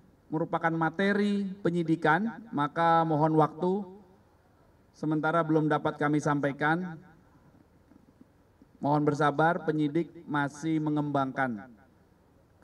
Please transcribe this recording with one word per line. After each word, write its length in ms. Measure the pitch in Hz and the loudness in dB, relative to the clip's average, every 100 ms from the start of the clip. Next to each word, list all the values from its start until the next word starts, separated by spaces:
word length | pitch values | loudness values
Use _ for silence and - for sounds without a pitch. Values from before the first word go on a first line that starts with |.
| _ _ - | _ _ -8
merupakan 440 | 156 165 165 165 | -4 -2 0 0
materi 720 | 165 160 160 196 202 208 202 196 190 | 0 -2 0 0 2 0 0 -4 -4
penyidikan, 880 | 175 175 160 160 156 165 220 160 - | -2 0 0 0 2 2 0 -8 -8
maka 560 | 147 147 165 165 165 160 | -4 -4 0 4 4 2
mohon 320 | 151 160 156 | 2 2 4
waktu, 480 | 151 - 180 196 185 196 - - _ _ _ _ _ _ _ | 2 0 -2 -2 -6 -16 -20 -20 _ _ _ _ _ _ _
sementara 520 | - 151 156 156 165 160 | -6 -2 0 2 2 2
belum 240 | 156 151 | 2 2
dapat 320 | 147 151 147 | 0 -2 -2
kami 160 | 147 151 | 0 0
sampaikan. 800 | 151 147 143 139 151 170 180 160 - - _ - - - _ _ _ - _ - - _ _ _ _ - | 0 0 -2 -2 0 0 -4 -12 -20 -20 _ -20 -20 -20 _ _ _ -20 _ -20 -20 _ _ _ _ -6
Mohon 240 | 139 147 147 | 0 2 2
bersabar, 640 | 143 147 139 160 175 165 | 2 2 2 2 2 -2
penyidik 560 | 156 151 156 160 170 - | -2 0 -2 -4 -8 -6
masih 560 | 147 143 - 160 160 | -4 -4 -4 -4 -2
mengembangkan 840 | 151 151 147 143 131 131 131 104 127 113 - _ _ _ _ _ _ _ | 0 -2 0 -2 -2 -2 -4 -4 -12 -20 -20 _ _ _ _ _ _ _